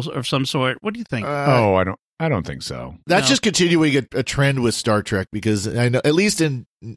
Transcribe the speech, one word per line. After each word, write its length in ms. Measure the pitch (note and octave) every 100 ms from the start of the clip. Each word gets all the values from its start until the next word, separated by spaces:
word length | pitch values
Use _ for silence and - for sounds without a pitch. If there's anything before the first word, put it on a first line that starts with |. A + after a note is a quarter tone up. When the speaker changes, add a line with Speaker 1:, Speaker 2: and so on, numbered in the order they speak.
| C3
Speaker 1:
of 180 | C#3+ B2+
some 180 | C#3 C3
sort? 320 | D3 B2+ -
What 120 | G#3
do 40 | A3+
you 40 |
think? 220 | A3 A#2+ A#2+
Speaker 2:
Uh, 200 | C#3+ C#3+
Speaker 3:
Oh, 260 | B2+ G#2+
I 80 | F#2+
don't, 140 | F#2 - _ -
I 80 | D#3+
don't 180 | A2 D2+
think 160 | C2+
so. 340 | - B1 B1+ D#2+ -
Speaker 2:
That's 200 | F3+ -
Speaker 1:
No. 40 |
Speaker 2:
just 120 | C4+
continuing 540 | A3 E3+ F3 E3+ D#3 C3+
a, 60 | A#2
a 100 | -
trend 400 | B2+ - C#3 C3+
with 120 | A#2
Star 280 | - A2+ G#2
Trek, 260 | - G2+ F#2+
because 340 | G#2+ A2 G#2 G2+
I 220 | A#2 A#2+
know, 140 | B2
at 100 | C#3+
least 260 | D#3+ G#3 G3+
in, 240 | D#3 C3 - _ A2+